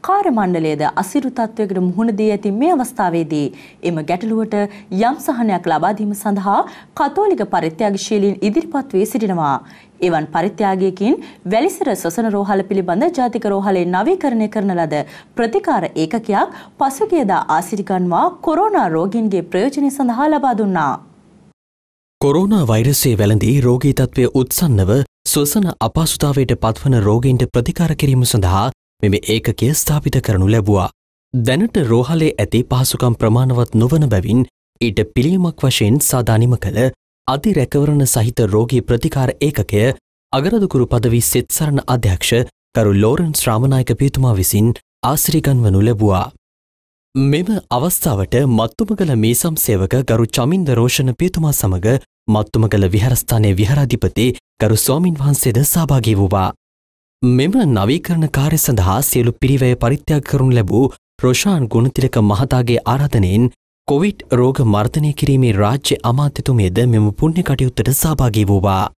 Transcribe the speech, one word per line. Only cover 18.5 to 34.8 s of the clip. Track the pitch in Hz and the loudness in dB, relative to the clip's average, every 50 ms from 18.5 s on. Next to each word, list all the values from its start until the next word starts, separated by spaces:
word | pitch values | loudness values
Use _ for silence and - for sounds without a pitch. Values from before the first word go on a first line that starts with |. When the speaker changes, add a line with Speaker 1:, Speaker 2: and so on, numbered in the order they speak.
| 311 320 392 440 415 339 226 180 | 0 0 0 0 0 0 0 0
Speaker 1:
රෝගීන්ගේ | 160 160 170 196 190 233 220 214 196 185 | 0 -2 -2 -2 -2 -2 -2 0 -2 -2
ප්‍රයෝජනය | 165 170 - 185 208 277 277 294 277 277 | -4 -2 -2 -2 -2 -2 -2 -2 -2 -2
සඳහා | 269 277 269 240 233 233 285 311 | -2 -2 -2 -2 0 0 0 0
ලබා | 311 285 285 262 240 | 0 0 0 -2 0
දුන්නා. | 202 220 202 185 165 151 139 127 - - - _ _ _ _ _ - _ _ _ _ _ _ _ _ _ _ _ _ _ _ _ _ | 0 -2 -2 0 -2 -2 -2 -4 -6 -10 -18 _ _ _ _ _ -20 _ _ _ _ _ _ _ _ _ _ _ _ _ _ _ _
Speaker 2:
කොරෝනා | - 139 143 165 190 196 220 202 151 | 0 0 2 2 2 2 2 0 2
වෛරසය | 113 113 110 113 139 143 - - 139 113 | 2 2 2 2 2 0 2 0 0 0
වැළඳී | 101 107 104 107 107 104 110 123 143 | 2 2 2 2 2 2 2 2 2
රෝගී | 123 123 120 123 131 143 131 | 2 2 2 2 2 0 2
තත්ත්වය | - 131 123 - - 123 - | 2 -2 -2 0 0 0 0
උත්සන්නව | - 135 127 - - - 185 160 120 101 95 90 107 139 139 - _ _ | 2 0 -2 0 -2 -2 0 2 2 2 2 2 2 0 0 -2 _ _
ස්වසන | _ - - 151 147 143 - 220 202 175 - | _ -4 -2 0 0 0 0 0 0 0 -2
අපහසුතාවයට | _ - - - 160 165 156 - - - 147 135 139 131 - 123 | _ -4 -2 0 0 -2 -2 0 -2 0 0 2 0 0 0 0
පත්වන | - - 113 110 - - 139 127 117 | -2 0 -2 -2 0 0 2 2 2
රෝගීන්ට | 101 104 104 117 120 135 127 120 127 | 4 2 2 2 2 2 2 2 0
ප්‍රතිකාර | - - 127 120 - 175 - 175 156 156 | 0 0 -2 -2 -2 -2 -2 -2 -2 0
කිරීම | - 156 139 131 127 123 | 0 0 2 2 2 2
සඳහා | 120 - 117 92 90 92 95 107 131 - _ _ _ _ _ | 2 0 0 2 2 2 0 0 -2 -4 _ _ _ _ _
මෙම | - 104 95 90 - | 0 0 0 0 0
ඒකකය | - 107 113 - - 104 - 110 120 | 0 -2 0 0 -2 -2 0 0 0
ස්ථාපිත | 160 - - - 151 151 - 143 - 135 | 0 0 0 0 -2 0 -2 0 -2 0
කරනු | - - 110 92 92 98 | 0 0 0 2 2 2
ලැබුවා. | 110 117 104 101 101 98 92 - _ _ _ _ _ _ _ _ - | 2 2 2 2 2 2 0 -2 _ _ _ _ _ _ _ _ -4
දැනට | 123 117 123 131 151 214 233 - 214 | -2 0 0 0 0 0 0 0 0
රෝහලේ | 147 117 - 175 165 135 170 165 160 156 - | 0 2 2 2 2 0 0 0 0 0 2
ඇති | - 107 95 - 113 127 | 0 -2 0 0 0 0
පහසුකම් | - - 123 131 - - - 127 123 117 | 0 0 0 0 0 0 0 0 0 0
ප්‍රමාණවත් | - - 113 110 120 131 131 127 120 120 - - | 2 2 2 2 2 2 2 2 0 -2 0 2
නොවන | 113 117 123 156 165 151 131 | 2 2 2 2 2 2 2
බැවින් | 107 95 90 107 107 127 127 - _ _ _ _ _ _ | 0 0 0 0 0 0 0 -2 _ _ _ _ _ _